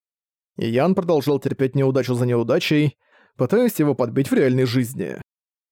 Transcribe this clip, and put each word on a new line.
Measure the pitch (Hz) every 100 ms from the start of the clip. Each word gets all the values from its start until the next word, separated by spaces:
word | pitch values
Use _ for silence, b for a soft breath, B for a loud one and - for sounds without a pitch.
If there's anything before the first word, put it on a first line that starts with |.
| _ _ _ _ _ -
И | 117
Ян | 117 160
продолжал | 190 175 160 135 143
терпеть | - - 135
неудачу | 139 135 131 127
за | 123 123
неудачей, | 120 113 151 - 151 147 - b b b -
пытаясь | 127 208 247 -
его | 151
подбить | 135 120 123 139
в |
реальной | 254 139 127
жизни. | 127 120 120 131 80 62 - _ _ _ _